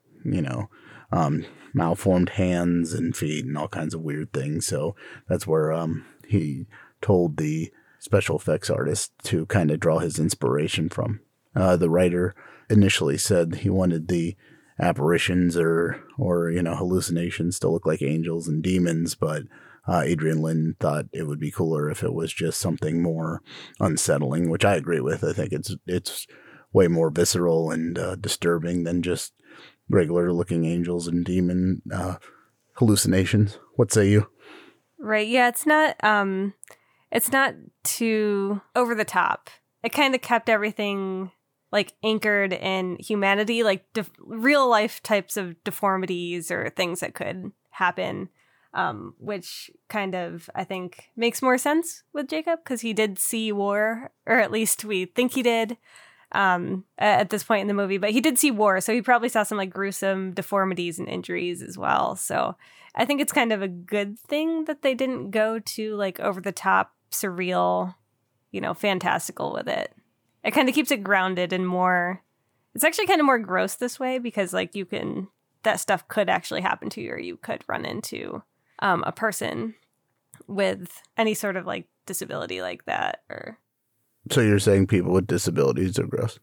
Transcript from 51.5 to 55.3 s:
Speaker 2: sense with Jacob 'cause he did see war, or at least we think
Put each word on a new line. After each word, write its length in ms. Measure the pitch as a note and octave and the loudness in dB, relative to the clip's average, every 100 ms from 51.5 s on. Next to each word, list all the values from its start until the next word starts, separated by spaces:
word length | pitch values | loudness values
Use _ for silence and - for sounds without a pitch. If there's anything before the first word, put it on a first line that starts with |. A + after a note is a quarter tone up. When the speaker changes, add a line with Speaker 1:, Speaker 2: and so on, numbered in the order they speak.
| B3 | 2
Speaker 2:
sense 460 | C#4+ D#4+ E4+ - _ | 2 0 0 -10 _
with 160 | D4 C#4 | -10 -6
Jacob 360 | D#4 E4+ E4 | -4 -2 -4
'cause 160 | - A#3+ | -4 -6
he 100 | A3+ | -2
did 240 | G#3 A3 F#3+ | 0 0 0
see 340 | - A3+ A3 | -4 -2 -2
war, 580 | G3+ G3+ G3+ G#3+ A3+ C#4 - - | -2 0 0 0 -4 -10 -12 0
or 120 | A#3 | 2
at 140 | G3+ | 2
least 320 | A3 A3 - | 0 0 -2
we 220 | G#3+ F#3+ F#3 | -2 -4 -2
think 260 | - B3 | 0 0